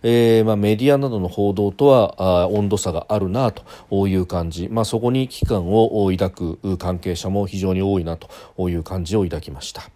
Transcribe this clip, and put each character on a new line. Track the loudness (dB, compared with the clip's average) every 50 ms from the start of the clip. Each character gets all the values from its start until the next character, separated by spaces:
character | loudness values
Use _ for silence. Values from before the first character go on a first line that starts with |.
| 2
え | 4 4 4 6 6 6 6 4
ー、 |
ま | 4 2
あ、 |
メ | 2 2 2 2
デ | 2 4
ィ | 2 2
ア |
な | 2 2 -2
ど | -2 -2
の | -4
報 | -4 -2 0 0 0
道 | 0 0 -2 -2 0
と | 2 4
は、 | 6 6 6 4 2 0
あ、 | -2 0 2 4 4 2
温 | 2 0 0 0 0
度 | 0
差 | -2 -2 -4 -6
が | -6 -4 _
あ | -2 -2
る | -2
な | -2 -2 0 0 -2
と | -2 -6 -18 -20 -20 -20 -10 _ -2 0 0
い | 2 2
う | 0 -2
感 | -2 -4 -4 -4 -4
じ、 | -6 -8 -8 -4
ま | -2 -2 -2
あ、 |
そ | -2 -2 -2
こ | 0 0
に | 0 0 -2
危 | -4 -4 -6
機 | -2
感 | -2 -2 -2 0 2 4
を | 4 4 4 2 0 0 0 2
抱 | 0 -2 -2
く | -2 -6 -8 -8 -8 -6 -6 -6 -6
関 | -4 -4 -4 -6 -4
係 | -4 -6 -6
者 | -6 -6 -4
も | -2 -2 -2
非 | -2 -4
常 | -4 -2 -2 0
に | 0
多 | 0 0 0 0
い | -2
な | -4 -8
と | -8 -12 -20 -20 -20 -20 -18 _ -6 -4 -4
い | -4
う | -4 -6
感 | -6 -6 -8 -6
じ | -2 -2
を | -2 -2
抱 | -2 -4 -8
き | -10 -12
ま | -14 -14
し | -14 -14 -14
た。 | -16 -18 -20 _